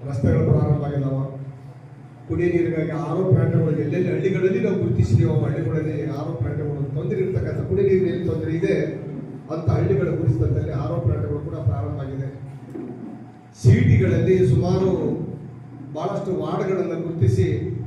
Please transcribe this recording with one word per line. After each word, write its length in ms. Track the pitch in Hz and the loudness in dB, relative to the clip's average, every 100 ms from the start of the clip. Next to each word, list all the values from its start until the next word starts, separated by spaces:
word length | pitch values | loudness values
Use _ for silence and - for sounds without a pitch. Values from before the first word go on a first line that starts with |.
| 135 | -6
ರಸ್ತೆಗಳು 500 | 139 - - 160 147 | 0 2 4 4 4
ಪ್ರಾರಂಭ 260 | - 139 | 4 2
ಆಗಿದಾವ, 540 | 147 143 135 131 - - - - - - - - - - - | 0 -2 -2 -2 -4 -8 -12 -14 -18 -20 -20 -20 -20 -20 -6
ಕುಡಿಯ 180 | 165 175 | -2 2
ನೀರಿಗಾಗಿ 440 | 170 165 160 156 | 2 2 0 -2
ಆರ್ 280 | 156 143 175 | -2 -2 0
ಓ 140 | 190 | 4
ಪ್ಲಾಂಟ್‌ಗಳು 380 | - - 165 160 | 4 4 2 2
ಎಲ್ಲೆಲ್ಲಿ 400 | 151 147 175 - | 0 0 0 0
ಹಳ್ಳಿಗಳಲ್ಲಿ 480 | - 190 180 185 190 | 0 0 2 2 2
ನಾವು 180 | 214 185 | 0 0
ಗುರುತಿಸಿದೀವೋ, 560 | - - - - - | 0 2 4 6 4
ಹಳ್ಳಿಗಳಲ್ಲಿ 760 | - - - 160 160 156 151 - | 2 0 -2 -2 -2 -2 -4 -4
ಆರ್ 180 | 147 151 | -4 -6
ಓ 60 | |
ಪ್ಲಾಂಟ್‌ಗಳು 600 | - - 147 147 143 - | -4 -4 -2 -4 -4 -4
ತೊಂದರೆ 260 | - 185 190 | -4 -2 -2
ಇರ್ತಕ್ಕಂಥ, 480 | 185 - - - - | 0 -2 -2 -4 -2
ಕುಡಿಯ 160 | 190 | 2
ನೀರಿನಲ್ಲಿ 440 | 196 190 180 175 165 | 4 4 2 0 -2
ತೊಂದರೆ 240 | 156 156 | -2 -2
ಇದೆ 340 | 165 - - - - - - - - - | 0 2 0 0 -4 -10 -10 -10 -14 -8
ಅಂತ 200 | 160 - | -4 0
ಹಳ್ಳಿಗಳ 380 | - - 196 - | 2 2 2 2
ಗುರುತಿಸಿದಂತೆಲ್ಲ 600 | - - - 147 - 143 | 0 0 2 2 0 -2
ಆರ್ 220 | - - | -4 -4
ಓ 80 | - | -2
ಪ್ಲಾಂಟ್‌ಗಳು 380 | - - - 147 | 0 0 -2 -4
ಕೂಡ 160 | 143 | -6
ಪ್ರಾರಂಭ 460 | - - - - - | -4 -2 -2 -4 -6
ಆಗಿದೆ. 340 | 135 135 139 - - - - - - - - - - - - - | -8 -6 -8 -10 -14 -16 -14 -12 -12 -12 -14 -14 -16 -20 -20 2
ಸಿಟಿಗಳಲ್ಲಿ 880 | - - - 185 180 165 170 185 185 | 6 6 6 6 4 2 4 4 4
ಸುಮಾರು 760 | 185 180 185 190 180 - 160 - - - - - - - | 4 2 2 2 0 -2 -4 -6 -10 -14 -16 -18 -16 -12
ಬಹಳಷ್ಟು 460 | 151 180 196 196 185 | -6 -6 -4 -4 -4
ವಾರ್ಡ್‌ಗಳನ್ನು 640 | 156 185 190 185 165 165 | -4 -4 -2 -2 -2 -4
ಗುರುತಿಸಿ 680 | 165 165 - - 185 - - - | -4 4 4 6 4 2 -2 -6